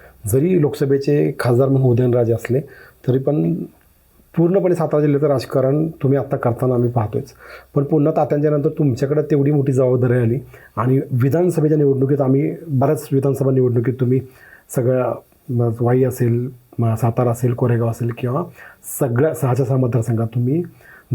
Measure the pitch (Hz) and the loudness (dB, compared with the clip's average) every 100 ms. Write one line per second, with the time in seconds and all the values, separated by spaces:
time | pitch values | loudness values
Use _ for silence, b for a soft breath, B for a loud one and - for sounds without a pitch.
0 | B B 104 131 175 180 143 - 139 139 | B B -2 0 2 2 0 0 0 0
1 | 147 147 151 - 123 120 131 135 131 120 | 2 0 0 -2 0 2 2 2 2 2
2 | 123 120 113 113 - 131 B B B _ | 2 2 0 -2 -2 -4 B B B _
3 | - 131 135 151 165 170 - _ _ _ | -2 -2 0 -2 -2 -4 -8 _ _ _
4 | _ _ _ 165 170 190 180 170 151 151 | _ _ _ 0 2 2 0 0 0 0
5 | 147 139 147 131 - 135 131 151 160 - | 2 2 2 0 -2 0 0 0 -2 -2
6 | 131 139 - 139 123 117 127 123 120 117 | 0 0 0 -2 -2 0 0 0 0 0
7 | 104 117 - B B B B 143 139 156 | -2 -4 -8 B B B B -4 0 2
8 | 151 160 147 147 151 147 151 156 143 117 | 2 0 0 0 0 0 0 0 0 0
9 | 139 151 151 147 139 147 131 131 127 127 | 0 0 0 0 2 0 0 2 2 2
10 | 123 123 113 135 B B B 107 123 135 | 2 2 0 -2 B B B -4 0 0
11 | - 127 135 160 180 165 151 151 143 131 | 0 0 0 2 0 2 2 2 2 2
12 | 135 139 131 139 156 - - 131 139 151 | 2 2 2 2 0 -6 -4 0 0 -2
13 | - 135 139 120 135 131 127 117 117 127 | -2 0 0 0 0 2 2 0 -2 0
14 | 123 131 B B B B - 135 127 127 | 0 0 B B B B -8 -2 0 0
15 | 123 - - _ - 120 120 113 120 127 | 0 -4 -12 _ -4 -2 0 0 2 2
16 | 131 120 120 120 127 - _ - 113 113 | 2 0 0 0 -4 -10 _ -2 -2 0
17 | 113 123 120 117 123 120 123 117 117 110 | 0 0 -2 0 -2 0 0 0 -2 -4
18 | 117 117 123 147 175 B B B - - | -6 -4 -4 -4 -6 B B B -12 -4
19 | 139 120 156 - 127 123 131 131 123 117 | -2 0 0 0 0 0 0 0 0 0
20 | 117 113 113 120 123 165 175 B B B | 0 -2 -2 -2 -2 -2 -4 B B B
21 | - | -6